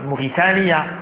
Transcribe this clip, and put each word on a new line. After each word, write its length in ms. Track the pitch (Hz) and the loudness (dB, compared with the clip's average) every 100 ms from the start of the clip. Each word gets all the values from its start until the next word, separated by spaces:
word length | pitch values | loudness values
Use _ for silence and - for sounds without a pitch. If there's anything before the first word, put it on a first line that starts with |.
Mauritania, 800 | 139 135 131 147 185 190 190 160 151 - | -4 -4 -2 2 2 4 2 0 -2 -8